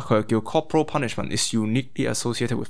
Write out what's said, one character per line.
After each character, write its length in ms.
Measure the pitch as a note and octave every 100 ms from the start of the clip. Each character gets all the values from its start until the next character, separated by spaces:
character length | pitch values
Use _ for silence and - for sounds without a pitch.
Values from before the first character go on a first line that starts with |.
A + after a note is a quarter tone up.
| C3
佢 140 | G#2+
叫 140 | G#2+ A2+
Corporal 480 | G#2+ D#3+ D#3 D#3 D3+
punishment 500 | D3 A#2 - - -
is 180 | -
uniquely 560 | A2+ G#2+ A#2+ C3 - A#2+
associated 440 | A2+ A#2+ A2+ A#2
with 120 | A#2